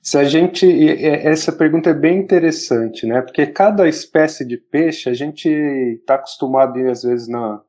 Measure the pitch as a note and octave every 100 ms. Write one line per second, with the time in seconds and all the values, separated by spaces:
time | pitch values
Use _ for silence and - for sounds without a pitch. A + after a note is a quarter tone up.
0 | - C#3+ C#3+ D#3 F3+ - F#3 D#3+ D#3 D#3
1 | D#3 D3 D#3 D#3 - D#3 D#3 D#3+ E3 D3
2 | D#3 F#3 G3 F3+ E3 D#3 - A#2+ A2+ -
3 | A2+ B2 B2+ - C#3+ - G3+ G3+ E3+ D#3
4 | - D#3+ D#3 - B2+ A#2+ - E3 E3 D#3+
5 | B2+ B2 D3 D3+ D#3+ D3+ D3 C3+ B2 A2+
6 | - C3+ - - C3+ C3+ C3 B2 B2+ B2
7 | B2 B2 A#2 A#2+ A2+ G#2